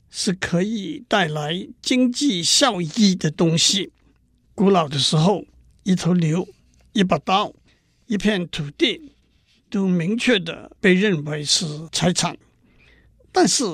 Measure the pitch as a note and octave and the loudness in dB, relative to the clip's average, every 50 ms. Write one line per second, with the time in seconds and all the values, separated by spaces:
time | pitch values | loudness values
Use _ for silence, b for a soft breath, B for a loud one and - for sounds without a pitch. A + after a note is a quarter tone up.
0 | _ _ - - - G#3+ F3+ F#3 - - - E3+ F#3+ G#3+ A3+ G#3+ G3 E3 - - | _ _ -10 -6 -4 -4 -4 -4 -4 -4 -2 -2 -2 -2 -4 -8 -8 -8 -10 -10
1 | - - - G#3 F3 D#3 D3+ D3+ D3 D3 E3+ F#3 G#3+ - - _ - - C4 B3+ | -6 -2 0 0 0 0 -2 -6 -6 -6 -6 -8 -8 -12 -16 _ -4 -2 0 2
2 | B3+ B3 B3 - C#4+ C#4+ G3+ E3+ E3 - - - - - G3+ F3+ F3 D3+ - A#3+ | 2 0 0 0 0 0 0 0 0 0 2 4 2 2 2 0 -4 -4 2 4
3 | G#3 G3 F#3 F3 - D#3 D3 - F3+ E3 D#3+ D#3+ - - - G3 F3 - _ _ | 4 4 4 2 -2 -4 0 2 0 2 2 2 2 2 0 0 -4 -6 _ _
4 | _ _ _ _ _ _ _ _ _ _ - - F#3+ G3 G3 F3 D#3+ C#3 D3+ C#3 | _ _ _ _ _ _ _ _ _ _ -4 2 2 4 4 4 2 0 -2 -2
5 | C3 - E3+ D#3 D#3+ G3 G3+ D#3+ - _ _ _ _ _ _ _ - - F#3 F3+ | -2 0 2 2 2 2 2 0 -4 _ _ _ _ _ _ _ -2 -2 -2 0
6 | - E3+ F3+ F3+ E3 D3+ D#3 F#3 - - - _ _ _ _ _ _ _ - A3 | 2 0 2 2 2 0 0 -2 -4 -6 -12 _ _ _ _ _ _ _ -2 0
7 | F#3+ F#3 F3+ D3 - - F#3 G3+ G3+ - - _ _ _ _ _ _ _ _ _ | 2 2 0 -2 0 0 0 0 0 -2 -8 _ _ _ _ _ _ _ _ _
8 | _ - - G3 - G#3 G#3+ F#3 F3 D#3 - - D3 C#3+ - - E4 B3 F#3 - | _ -6 -4 -2 0 0 0 0 -4 -6 -8 -10 -10 -8 -4 -2 0 0 -2 -4
9 | D#4 C#4 _ _ _ _ _ _ _ _ _ _ _ _ - G3+ F#3+ F#3+ F3+ F3 | -10 -20 _ _ _ _ _ _ _ _ _ _ _ _ -4 -2 0 0 0 0
10 | D#3+ F3+ A3 A#3+ - B3+ B3 F#3+ E3+ E3 - - - - - _ - F#3+ F#3 F#3 | 0 -2 -4 -2 0 2 0 0 0 -6 -12 -14 -16 -20 -10 _ 2 4 4 4
11 | G#3 G#3+ F3+ D3+ D3 D3+ D3+ D3+ D3 C#3+ - - F#3+ D3+ D3 D3 D#3+ D#3+ - - | 4 2 0 0 -4 -6 -8 -6 -2 -2 -2 -2 -2 -4 -8 -10 -14 -8 -4 0
12 | D#3 F3+ E3+ - - E3+ D3+ - _ _ _ _ _ b b b b b b b | 0 0 0 0 -2 -4 -4 -8 _ _ _ _ _ b b b b b b b
13 | b b b _ _ _ - F#4 E4+ G3+ - - B3+ F#3+ | b b b _ _ _ 2 2 4 4 2 0 -2 -4